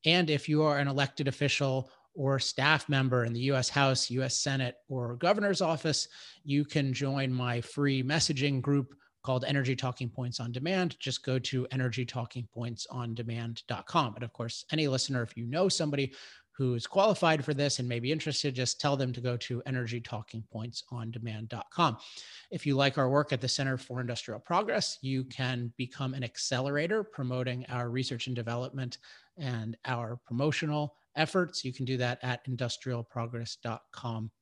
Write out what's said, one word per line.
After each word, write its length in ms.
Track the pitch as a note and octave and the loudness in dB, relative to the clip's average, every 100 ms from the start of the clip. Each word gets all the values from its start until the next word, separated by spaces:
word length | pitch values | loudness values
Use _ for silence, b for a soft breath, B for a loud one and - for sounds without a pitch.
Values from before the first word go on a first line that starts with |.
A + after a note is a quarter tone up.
| D#3 | 6
And 240 | F3 E3 | 6 6
if 180 | D3 - | 2 2
you 140 | D3+ | 4
are 160 | D#3 C#3+ | 4 4
an 100 | C#3 | 2
elected 400 | C3+ C#3 - C#3 | 2 0 0 -2
official 640 | - C#3+ - C#3 C3 C3 B B | 2 2 2 2 0 -4 B B
or 260 | - C3+ C3+ | -2 0 2
staff 500 | - - C#3 D3+ - | 0 2 6 6 4
member 360 | C#3 C3 B2 A#2 | 2 4 4 2
in 80 | |
the 80 | A#2 | 0
U 140 | B2+ C3+ | 2 2
S 140 | B2 | 2
House, 400 | C#3+ C#3 B2+ - | 4 6 4 0
U 140 | B2 | -2
S 140 | C3 - | -2 -2
Senate, 380 | - C3+ B2 - _ | 0 0 -2 -4 _
or 260 | C3 A#2+ A#2+ | -4 -4 0
governor's 460 | E3+ G#3 G3+ F#3 | 2 4 2 2
office, 460 | F3 D#3+ E3 C#3+ - B B B | 2 2 2 0 -2 B B B
you 220 | D3 C#3+ C#3+ | 0 0 2
can 260 | D#3 C3+ | 2 2
join 400 | B2+ C#3 C#3 C3+ | 0 0 0 0
my 300 | B2+ B2 A#2+ | 0 0 -2
free 400 | A#2 - C#3+ C3+ | -4 0 2 2
messaging 580 | B2+ D#3 - C#3+ C#3+ C3+ | 2 2 2 2 2 2
group 360 | B2+ C#3+ C3+ - b _ | 2 2 0 -8 b _
called 240 | - B2+ B2 | -2 0 2
Energy 300 | C#3+ C3 C3 | 0 2 0
Talking 340 | C3 B2 B2+ | -2 -4 -6
Points 300 | - B2 A#2 | -4 -6 -6
on 120 | A#2 | -6
Demand. 480 | B2 D3+ F#3+ F3 - | -4 -2 0 0 -2
Just 240 | - - | -6 -4
go 140 | - C3 | 0 0
to 300 | B2 C3 B2+ | 0 -2 -2
energy 340 | C3 B2+ A#2 B2 | 0 -2 0 -4
talking 420 | B2+ A#2+ B2+ A#2 | -4 -6 -8 -10
points 360 | - A#2+ A2+ - | -6 -8 -6 -8
on 240 | B2+ A#2+ | -6 -6
demand 500 | A2+ A#2 A#2 A#2 A#2 - | -4 -4 -4 -6 -8 -6
dot 180 | B2 - | -8 0
com. 300 | E3+ C3 G#2+ | 0 0 -2
And 80 | |
of 100 | A#2 | -10
course, 320 | - A#2 - - | -6 -8 -8 -4
any 160 | D#3 D3+ | 0 2
listener, 340 | C3 - C3 | 2 0 0
if 160 | A#2 - | -2 -6
you 80 | A#2 | -4
know 240 | D3+ F#3+ | 2 2
somebody 440 | - D#3 C#3+ C3+ B B B B | 2 0 0 -2 B B B B
who 200 | - C3 | -2 0
is 140 | A#2+ - | 0 0
qualified 580 | G3 G#3 G3 E3 D#3 C3+ | 4 6 6 4 4 2
for 80 | |
this 240 | C#3 C#3+ - | 0 2 0
and 100 | B2 | -2
may 120 | A#2+ | -2
be 120 | B2 | 0
interested, 440 | D#3 D#3 C3+ D3 B2+ | 0 0 0 -2 0
just 260 | B2 - | -2 2
tell 160 | D3 C#3 | 2 2
them 160 | C3 | 0
to 80 | A#2+ | 0
go 160 | B2 A#2+ | -2 -2
to 240 | - A#2+ C3+ | -2 -6 -4
energy 340 | C3 A#2 A#2+ | -4 -4 -6
talking 420 | A#2 A2 - A2+ A2 | -6 -8 -8 -12 -10
points 320 | A2+ A#2 - - | -8 -8 -10 -10
on 220 | A#2+ A2+ | -8 -8
demand 380 | A#2 A2+ G#2+ A2 | -6 -8 -8 -8
dot 180 | A2+ - | -8 -8
com. 280 | - E3 A2 B B B B B | 2 2 2 B B B B B
If 160 | F#3+ D3 | -4 2
you 100 | C3+ | 4
like 220 | C#3 C3+ | 4 4
our 140 | C3 | 4
work 200 | C#3 D3 | 4 4
at 100 | C3 | 0
the 60 | C3 | 0
Center 300 | - C3+ C3 | 0 0 -2
for 240 | - B2 | -4 -6
Industrial 380 | A#2+ A#2+ - G#2+ | -4 -4 -6 -10
Progress, 580 | - F3 G#3+ A3+ - - | 0 2 2 0 0 -4
you 200 | C3 C3 C3 | -2 -2 -2
can 460 | - B2+ B2 A#2+ - | -2 -2 0 -4 -4
become 380 | B2+ - C3 C3 | -8 -4 -4 -4
an 80 | |
accelerator 800 | B2 - - B2+ C3+ C#3+ E3 A3 | -6 -4 -2 0 2 0 2 0
promoting 600 | G#3 - B2+ B2+ B2+ B2 B2 | -2 -4 -2 0 -2 -4 -4
our 220 | B2 A#2+ | -4 -2
research 340 | B2 B2+ B2 C3 | 0 -2 -2 -4
and 100 | A#2+ | -4
development 640 | A#2 A#2+ B2+ C3+ B2+ - B B B - | -2 -2 -4 -4 -6 -8 B B B -8
and 400 | C#3 A#2+ A2 A2+ - | -6 -4 -6 -8 -4
our 300 | B2 A#2 B2 _ | -4 -4 -8 _
promotional 680 | A#2 D3 C#3+ D#3 D3+ D3 b b - | 0 0 0 0 -2 -2 b b -2
efforts. 500 | D#3 F#3+ F3 - C3+ | 0 2 0 -2 -6
You 80 | |
can 120 | B2 B2+ | -4 -2
do 120 | C3 | 0
that 220 | B2 B2 | 0 0
at 240 | B2+ B2 - | -4 -4 -4
industrialprogress 1120 | B2+ B2 - C3+ A#2+ A2+ B2 A#2 A#2+ A#2 - | -4 -2 -4 -4 -4 -4 -6 -4 -6 -8 -8
dot 220 | A#2 A2+ _ | -6 -8 _
com 400 | - B2 A2+ A2 _ | -10 -6 -6 -6 _